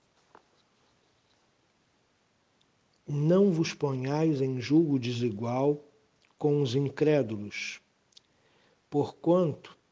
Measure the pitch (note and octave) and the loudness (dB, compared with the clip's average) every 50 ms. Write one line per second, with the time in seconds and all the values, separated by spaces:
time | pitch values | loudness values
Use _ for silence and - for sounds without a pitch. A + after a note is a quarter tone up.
0 | _ _ _ _ _ _ _ - _ _ _ _ _ _ _ _ _ _ _ _ | _ _ _ _ _ _ _ -20 _ _ _ _ _ _ _ _ _ _ _ _
1 | _ _ _ _ _ _ _ _ _ _ _ _ _ _ _ _ _ _ _ _ | _ _ _ _ _ _ _ _ _ _ _ _ _ _ _ _ _ _ _ _
2 | _ _ _ _ _ _ _ _ _ _ _ _ _ _ _ _ _ _ _ _ | _ _ _ _ _ _ _ _ _ _ _ _ _ _ _ _ _ _ _ _
3 | - - D3 C#3+ D3 D#3 F3 F#3+ G3+ G3+ E3+ D#3 E3 - - - D3 C#3 C3+ B2+ | -10 -6 -4 0 2 4 4 6 6 4 4 2 0 -2 -4 -4 -4 -4 -2 -2
4 | B2+ C3+ C#3+ D3+ D#3+ D#3+ D3+ C3 C3+ C3 C3 B2 A2+ A#2+ C#3+ E3 E3+ D3+ C#3 C3 | -4 -2 -2 0 0 0 0 0 -2 -2 -4 -4 -2 2 4 4 4 4 0 -2
5 | A#2 A#2+ B2 A#2 B2 A#2+ G2+ G2+ A2+ A#2 A#2+ C3 C#3 D3 D3 D3 - - _ _ | -2 -2 -4 -2 -2 -2 -2 -4 -4 -4 -2 0 0 0 0 -2 -6 -20 _ _
6 | _ _ _ _ _ _ _ - - D3 D3 D3 C#3+ A#2+ A#2 C#3 C#3+ C3 C3+ - | _ _ _ _ _ _ _ -4 -2 0 2 2 0 0 0 -2 -2 -2 -2 0
7 | D3+ D#3 D3+ C#3+ B2 G#2 G#2+ G#2 G#2 G#2 - - - - - - _ _ _ _ | 2 2 2 2 0 -2 -6 -8 -10 -10 -10 -10 -10 -12 -12 -14 _ _ _ _
8 | _ _ _ - _ _ _ _ _ _ _ _ _ _ _ _ _ - - C#3+ | _ _ _ -20 _ _ _ _ _ _ _ _ _ _ _ _ _ -6 -2 -2
9 | C3 - - - - E3 F3 F#3 F3+ D3+ C3+ - - - - _ _ _ | -2 -2 -4 -4 0 2 2 2 2 0 -2 -6 -12 -20 -20 _ _ _